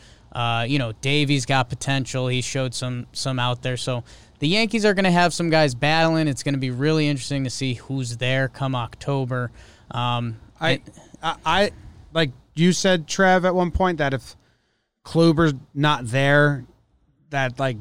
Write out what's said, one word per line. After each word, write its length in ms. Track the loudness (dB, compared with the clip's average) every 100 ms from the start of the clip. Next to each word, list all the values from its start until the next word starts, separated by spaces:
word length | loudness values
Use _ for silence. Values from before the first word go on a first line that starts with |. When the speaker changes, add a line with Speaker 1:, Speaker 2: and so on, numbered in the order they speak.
| -18 -20 _
Speaker 1:
Uh, 340 | -6 -2 -2 -2
you 140 | -2
know, 140 | -4 -4
Davey's 440 | 0 0 2 0 0
got 220 | 0 0
potential. 600 | -4 -2 -2 -2 -4 -2
He 120 | -2
showed 320 | -2 -4 -4
some, 320 | -4 -6 -8 -10
some 260 | -8 -6 -2
out 220 | -2 -2
there. 140 | -4 -6
So 260 | -4 -6 -8 -18 -20 _
the 80 | 0
Yankees 380 | 2 0 2 2
are 80 |
gonna 180 | 4 4
have 220 | 4 4
some 160 | 2 2
guys 260 | 4 2 2
battling. 520 | 0 2 2 2 0
It's 160 | -2
gonna 140 | -2 -2
be 140 | -2
really 360 | -2 0 2 2
interesting 360 | -2 -4 -4
to 60 | -4
see 240 | -4 -4 -4
who's 420 | -6 -6 -6 -4
there 300 | 0 0 -2
come 260 | -4 -4 -2
October. 760 | -6 -8 -4 -4 -2 -4 -6 -10 -20 -20 -10
Um, 460 | -4 -2 -2 -4 -8 -16 -4
Speaker 2:
I, 80 | -2
Speaker 1:
and 100 | -2 -6 -20 -20 -8
Speaker 2:
I, 120 | -6 -4 0
I, 260 | 2 0 -2 -18 -20 -6
like 180 | -2 -2 -4 _ 2
you 160 | 2
said, 360 | 4 2 0 0
Trev, 360 | 2 4 4
at 120 | 2 0
one 160 | 0
point, 260 | 0 0 0
that 160 | -2
if 220 | -2 -8 -20 _ _ _ _ _ _
Kluber's 500 | -4 4 4 6 2 0 -6
not 320 | 0 0 0 -2
there, 560 | 0 4 6 4 2 -6 _ _ _ _ _ _
that, 280 | -4 -4 -2
like, 180 | -4 -4